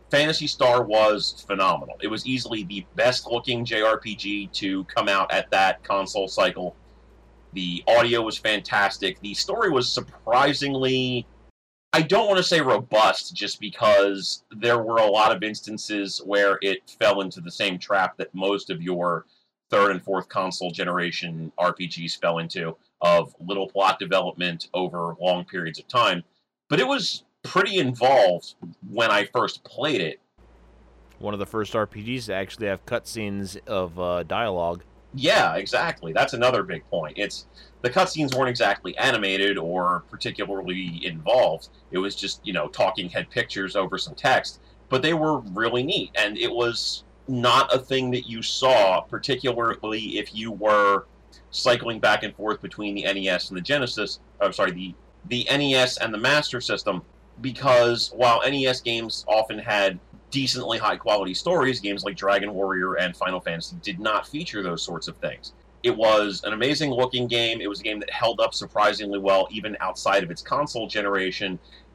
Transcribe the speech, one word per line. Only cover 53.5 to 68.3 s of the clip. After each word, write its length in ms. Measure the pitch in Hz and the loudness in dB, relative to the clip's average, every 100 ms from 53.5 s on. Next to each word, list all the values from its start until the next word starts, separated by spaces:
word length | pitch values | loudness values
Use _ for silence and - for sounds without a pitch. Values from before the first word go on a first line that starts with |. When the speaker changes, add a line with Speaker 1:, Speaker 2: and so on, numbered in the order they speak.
| 92 | -6
Speaker 1:
the 60 | |
Genesis, 560 | 87 143 131 - 147 - _ - | -2 -2 -2 -4 -6 -8 _ -2
I'm 120 | 196 | -2
sorry, 200 | 185 98 | 0 -2
the, 220 | 90 92 87 _ _ 98 | -2 -10 -12 _ _ -6
the 200 | 120 - | -4 0
N 140 | 143 | 0
E 140 | 143 131 | 2 4
S 200 | 127 - | 2 0
and 160 | 113 | -4
the 60 | 107 | -2
Master 420 | 127 147 147 123 | 2 2 0 -4
System, 400 | 120 104 104 90 - _ - - | -4 -2 -2 -4 -6 _ -20 -10
because 720 | 131 117 135 123 120 117 - | -8 0 6 8 6 4 -2
while 280 | 117 123 117 | 4 4 6
N 80 | 135 | 4
E 140 | 139 131 | 2 0
S 140 | 127 | 0
games 440 | 120 117 113 - - | -2 -4 -4 -6 0
often 300 | 110 110 107 | 2 2 -4
had 400 | 107 104 98 90 - - - | -2 2 2 0 -10 -20 -8
decently 440 | 139 131 127 113 113 | -4 -2 -2 -4 -2
high-quality 560 | 107 90 113 104 92 | 0 0 2 2 0
stories, 460 | 92 175 175 131 120 | -2 0 2 2 0
games 240 | 101 98 | -2 -4
like 140 | 104 92 | -6 -2
Dragon 360 | 98 101 104 | 2 2 0
Warrior 420 | 92 98 92 90 | -2 -2 0 -2
and 220 | 80 90 85 | -2 -2 -2
Final 240 | 92 90 | -4 -4
Fantasy 360 | 90 85 - 87 | -4 -6 -8 -10
did 200 | 104 90 | -10 -4
not 260 | 110 104 - | -2 -2 -2
feature 340 | 147 170 104 | -8 -8 -6
those 220 | 90 85 | -6 -6
sorts 240 | - 85 - | -6 -8 -10
of 100 | - | -8
things. 340 | 82 - - - _ _ | -8 -10 -16 -20 _ _
It 120 | 120 107 | -2 4
was 460 | 110 107 104 92 | 4 4 2 -2
an 100 | - | -6
amazing-looking 760 | 107 131 147 147 123 127 127 123 | -2 -2 0 0 0 0 0 -2
game. 320 | 120 117 110 | 0 0 -2
It 80 | 101 | -6
was 100 | 101 | -6
a 60 | |
game 160 | 110 107 | -6 -6
that 100 | 104 | -8
held 300 | - 113 | -2 0